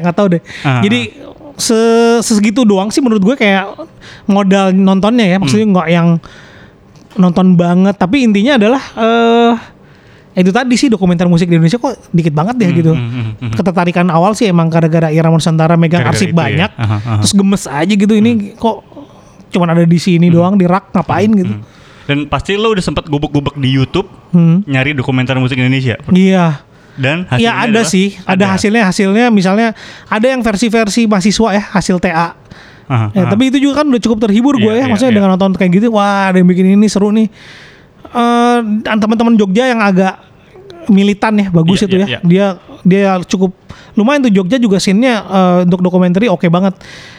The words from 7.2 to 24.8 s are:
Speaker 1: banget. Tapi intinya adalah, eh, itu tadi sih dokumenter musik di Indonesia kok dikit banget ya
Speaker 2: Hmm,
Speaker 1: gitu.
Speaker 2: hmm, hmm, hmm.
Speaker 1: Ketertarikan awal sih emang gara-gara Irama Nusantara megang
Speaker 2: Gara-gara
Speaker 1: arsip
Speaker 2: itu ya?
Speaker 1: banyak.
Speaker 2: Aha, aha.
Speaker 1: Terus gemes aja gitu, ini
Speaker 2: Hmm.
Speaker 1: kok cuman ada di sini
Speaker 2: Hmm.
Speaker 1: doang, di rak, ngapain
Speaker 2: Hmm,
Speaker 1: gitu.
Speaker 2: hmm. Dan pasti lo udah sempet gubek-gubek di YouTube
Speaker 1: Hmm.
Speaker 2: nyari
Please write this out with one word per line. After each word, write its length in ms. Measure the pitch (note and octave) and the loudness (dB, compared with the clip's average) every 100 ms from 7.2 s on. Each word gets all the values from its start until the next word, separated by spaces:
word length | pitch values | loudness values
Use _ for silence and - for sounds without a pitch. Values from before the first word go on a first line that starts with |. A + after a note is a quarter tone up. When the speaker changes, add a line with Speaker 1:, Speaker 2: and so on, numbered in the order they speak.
| F3+ E3+ F#3 F3 | 0 2 2 2
Speaker 1:
banget. 400 | F3 F3+ F#3+ F#3+ | 2 2 0 0
Tapi 200 | F3+ C#4 | -2 0
intinya 380 | A#3+ G3+ A#3+ C4 | 0 0 0 2
adalah, 220 | G#3 C4 - | 2 0 -4
eh, 640 | - A3+ A#3 A#3 A#3 A#3 A3+ - - - - - - - F3+ | -4 -2 0 2 2 2 0 -6 -20 -20 -20 -20 -20 -8 -2
itu 160 | F#3 | 0
tadi 240 | G#3+ C4 A#3 | 0 0 0
sih 120 | C#4+ | 0
dokumenter 360 | A3 F#3 F3 | 0 0 0
musik 240 | F3 E3+ F3+ | 2 2 2
di 80 | E3 | 2
Indonesia 240 | E3 A#3 | 2 0
kok 160 | C#4 G#3+ - | -4 -8 -4
dikit 160 | E3+ E3 | -2 0
banget 300 | D3+ F#3 B3 | -2 -2 0
ya 80 | F3+ | 0
Speaker 2:
Hmm, 80 | E3+ | 2
Speaker 1:
gitu. 160 | D#3+ | 0
Speaker 2:
hmm, 160 | B2+ A#2 | 0 -4
hmm, 220 | B2 A2 G#2 | -6 -6 -8
hmm. 120 | A#2 | -6
Speaker 1:
Ketertarikan 500 | A2 F#3 F3 F3 F3 F3+ | -4 -2 -2 -2 0 0
awal 280 | E3 F#3 G#3+ | 0 0 0
sih 80 | |
emang 240 | G#3+ F3 E3 | 0 0 0
gara-gara 400 | E3 E3 E3 D#3+ | 0 0 0 0
Irama 240 | D#3+ D#3+ | 0 2
Nusantara 480 | E3 E3+ D#3+ D#3+ E3+ | 2 2 0 2 2
megang 240 | E3 E3+ | 2 0
Speaker 2:
Gara-gara 80 | - | 0
Speaker 1:
arsip 160 | - E3+ | 0 0
Speaker 2:
itu 80 | E3 | 0
ya? 40 | |
Speaker 1:
banyak. 280 | C#3+ D3 G#3+ - | 0 -2 -4 -4
Speaker 2:
Aha, 200 | G#2+ G#2 | -4 -4
aha. 160 | A#2 G#2+ | -4 -2
Speaker 1:
Terus 140 | G2+ | 0
gemes 320 | G2+ G2 G2+ | 0 0 -2
aja 300 | - C#3+ F3 G#3 | -4 -4 -2 0
gitu, 160 | G#3 | 2
ini 180 | G#3+ A3+ | 2 2
Speaker 2:
Hmm. 100 | A3+ G3+ | 0 -4
Speaker 1:
kok 220 | - A3+ - - - - - - - - | -6 -4 -4 -10 -20 -20 -20 -20 -20 -8
cuman 200 | F#3 E3+ | -2 0
ada 100 | E3+ | 2
di 160 | E3+ F3 | 2 2
sini 320 | G3 E3+ F3 | 2 2 4
Speaker 2:
Hmm. 60 | |
Speaker 1:
doang, 200 | E3+ F3+ | 2 2
di 120 | G3+ F3+ | 2 0
rak, 260 | F#3+ - | 0 -2
ngapain 320 | F#3 - E3 G#3+ | -4 -2 -2 0
Speaker 2:
Hmm, 140 | G#3 | 0
Speaker 1:
gitu. 140 | F3 | -2
Speaker 2:
hmm. 100 | G#2+ A2 - - - | -6 -12 -20 -20 -16
Dan 140 | - C#3+ D3 | -6 -4 -4
pasti 260 | C#3 - | -6 -4
lo 140 | G3+ A3+ | -2 0
udah 160 | G#3 | -2
sempet 240 | F3 D3+ D#3+ | -2 -6 -4
gubek-gubek 480 | D3 D3+ D3 C3+ D3 | -4 -2 -4 -4 -4
di 100 | C3 | -2
YouTube 360 | C3+ C3 E3+ G#3 - - | 0 0 -2 -6 -12 -2
Speaker 1:
Hmm. 300 | F3 E3 F3 | 2 4 2
Speaker 2:
nyari 300 | G3+ C3+ | 0 -2